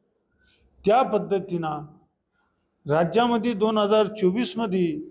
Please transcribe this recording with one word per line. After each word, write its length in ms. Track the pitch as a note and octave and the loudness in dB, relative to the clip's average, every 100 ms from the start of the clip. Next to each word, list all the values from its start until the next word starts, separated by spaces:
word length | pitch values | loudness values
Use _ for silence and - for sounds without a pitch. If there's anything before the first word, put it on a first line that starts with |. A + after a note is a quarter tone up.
| _ _ _ _ _ _ _ _ F#3+ | _ _ _ _ _ _ _ _ 2
त्या 160 | A#3 | 2
पद्धतीनं 760 | A3+ G#3 E3 G3 F#3+ E3+ D#3+ D3+ D3+ - _ _ _ _ _ _ _ _ D3 | 2 -2 -2 -4 -4 -6 -6 -8 -12 -20 _ _ _ _ _ _ _ _ -2
राज्यामध्ये 640 | D#3 E3+ G3 A#3+ A#3 A#3+ | 0 2 2 2 2 -2
दोन 260 | G#3 A3 G#3+ | 0 0 0
हजार 280 | G#3 G#3+ G3 | 2 2 2
चोवीसमध्ये 920 | G#3 F#3 G#3 B3 A3+ A3+ F#3 E3+ D3+ - | 0 0 0 -2 -4 -2 0 0 -2 -6